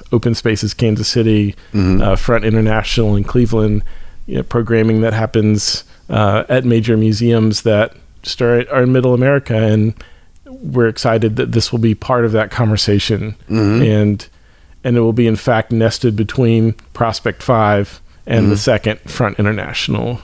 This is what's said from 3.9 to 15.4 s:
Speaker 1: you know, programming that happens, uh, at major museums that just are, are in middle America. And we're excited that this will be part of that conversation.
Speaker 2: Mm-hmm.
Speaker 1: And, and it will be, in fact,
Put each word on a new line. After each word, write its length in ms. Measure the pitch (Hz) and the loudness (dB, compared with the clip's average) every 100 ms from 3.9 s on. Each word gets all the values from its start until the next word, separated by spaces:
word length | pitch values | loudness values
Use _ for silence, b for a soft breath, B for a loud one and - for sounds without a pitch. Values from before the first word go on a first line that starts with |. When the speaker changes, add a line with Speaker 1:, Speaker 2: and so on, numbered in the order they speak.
| b b b - | b b b -8
Speaker 1:
you 100 | 120 | -6
know, 60 | |
programming 580 | - 120 113 113 113 110 | -4 -2 0 2 2 2
that 140 | 113 | 0
happens, 720 | 110 110 110 107 104 - - b b - | 0 -2 0 2 0 -2 -6 b b -6
uh, 340 | 110 101 104 - | 0 0 0 0
at 160 | 127 127 | 0 2
major 320 | 117 110 110 | 2 2 2
museums 640 | 110 107 117 117 110 104 | 2 2 2 2 2 0
that 320 | 113 104 113 - - - | 0 0 0 -6 -20 -16
just 200 | - - | -12 -2
are, 280 | 120 120 123 | 0 0 0
are 120 | 135 | 0
in 100 | 123 | 2
middle 220 | 127 127 | 2 2
America. 420 | 123 131 143 - 110 | 2 2 0 0 0
And 380 | 110 107 107 B B B B - | 2 2 0 B B B B -20
we're 440 | 277 262 185 123 113 | -20 -14 -4 0 0
excited 480 | - 117 110 110 120 | 0 -2 0 0 -2
that 160 | 123 | -2
this 200 | 113 - | -2 -2
will 60 | 120 | 0
be 160 | 113 | 0
part 320 | 107 - 123 117 | 0 -2 0 0
of 60 | |
that 180 | 110 104 | 0 -2
conversation. 880 | - 110 104 - 101 - 104 107 - - | -2 0 0 0 0 0 -4 -6 -12 -4
Speaker 2:
Mm-hmm. 340 | 110 101 113 | 0 2 2
Speaker 1:
And, 460 | 120 107 104 101 - b b b b b | 2 2 2 -2 -8 b b b b b
and 120 | 127 120 | -2 0
it 20 | |
will 140 | 113 | 2
be, 120 | 113 117 | 2 0
in 100 | |
fact, 360 | 110 | 0